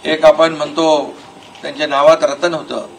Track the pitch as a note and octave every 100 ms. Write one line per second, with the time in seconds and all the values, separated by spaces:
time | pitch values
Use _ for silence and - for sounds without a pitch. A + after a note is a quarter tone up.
0 | - D#3 D#3 D3+ D#3+ D#3 D3 D3+ D#3+ D3+
1 | C3+ - - - - - C#3+ C#3+ D3+ C#3
2 | D3 D#3+ C#3+ C#3 F3 D#3+ - A#2+ -